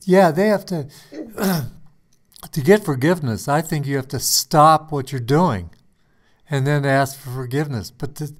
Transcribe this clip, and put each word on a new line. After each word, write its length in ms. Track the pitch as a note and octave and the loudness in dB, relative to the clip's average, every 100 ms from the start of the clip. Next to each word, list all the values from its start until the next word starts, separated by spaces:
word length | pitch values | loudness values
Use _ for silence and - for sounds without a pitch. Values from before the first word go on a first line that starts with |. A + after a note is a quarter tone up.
Yeah, 280 | - F#3 F3+ | 2 4 6
they 160 | D3+ G#3+ | 4 2
have 180 | G3+ - | 0 -2
to, 200 | E3+ C3 - - | -8 -8 -14 -20
<clears throat> 560 | D4+ A#3 - G3 E3+ A#2+ - - _ _ _ _ - - | -18 -16 -4 -2 -2 -4 -12 -20 _ _ _ _ -20 -10
to 100 | - | -2
get 220 | C3+ G#3 | 4 4
forgiveness, 640 | G3+ C3 D3 F3+ C3+ G#2 - | 4 0 0 0 -2 -4 -2
I 140 | D3 | -2
think 240 | E3 D#3 C#3 | -2 -6 -4
you 100 | C#3 | -6
have 120 | C3 | -6
to 100 | B2+ | -6
stop 720 | - - - D#3+ D3+ D#3+ D3+ | -2 -2 2 6 6 6 0
what 200 | D3 B2+ | -8 -6
you're 100 | C3 | -8
doing 480 | A#2 D3 F3+ G2+ E2 - _ _ _ _ _ _ _ | 0 2 2 0 -6 -16 _ _ _ _ _ _ _
and 160 | C#3 C3+ | -4 0
then 180 | D3 C#3 | 0 2
ask 320 | C3+ C3+ - | 0 0 -6
for 100 | C3+ | -12
forgiveness. 640 | B2+ B2+ C#3 D3 A#2 F2+ | -10 -6 -4 -4 -6 -8
But 240 | - - - | -10 -10 -8
th-, 160 | D3 | -12